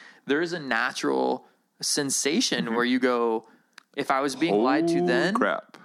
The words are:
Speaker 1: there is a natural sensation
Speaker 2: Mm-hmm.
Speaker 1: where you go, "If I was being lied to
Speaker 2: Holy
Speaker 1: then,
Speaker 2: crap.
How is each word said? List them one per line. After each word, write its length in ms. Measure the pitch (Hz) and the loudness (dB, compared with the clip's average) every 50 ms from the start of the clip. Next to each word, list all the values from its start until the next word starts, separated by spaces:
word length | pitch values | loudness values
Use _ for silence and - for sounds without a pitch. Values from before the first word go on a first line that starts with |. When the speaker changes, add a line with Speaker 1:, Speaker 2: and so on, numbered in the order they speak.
| - - - - _ | -20 -20 -20 -8 _
Speaker 1:
there 160 | 123 139 151 | -2 0 0
is 120 | 175 165 170 | 0 -2 -6
a 60 | 170 | -6
natural 880 | 147 131 117 113 120 127 127 - - 143 135 131 131 131 127 127 - _ _ _ _ _ _ - | -6 -4 -2 -2 -2 -2 -4 -2 -2 0 0 0 0 0 -2 -4 -6 _ _ _ _ _ _ -8
sensation 840 | - - - 151 143 135 131 - - 139 160 226 254 - - 120 - | -6 -4 -2 -2 -2 0 -2 -2 0 0 0 0 0 0 0 -2 -2
Speaker 2:
Mm-hmm. 100 | 117 113 | -2 0
Speaker 1:
where 100 | 120 120 | 0 2
you 140 | 123 127 127 | 2 2 2
go, 480 | 127 127 123 120 117 117 113 110 - - - _ _ _ _ - - _ - | 2 2 2 2 2 2 0 -2 -4 -8 -20 _ _ _ _ -20 -20 _ -8
"If 120 | 143 139 - | -4 -2 0
I 100 | 139 131 | 0 0
was 140 | 143 147 131 | 0 -2 -2
being 180 | - 156 170 - - | -2 0 2 2 2
lied 260 | - - 131 160 165 170 | 2 2 2 2 2 2
to 100 | 170 175 | 0 2
Speaker 2:
Holy 80 | 175 | 2
Speaker 1:
then, 260 | 175 - 131 147 180 208 | 2 2 2 2 0 0
Speaker 2:
crap. 440 | - 104 95 78 - - - - - | 0 0 0 -2 -4 -6 -12 -20 -20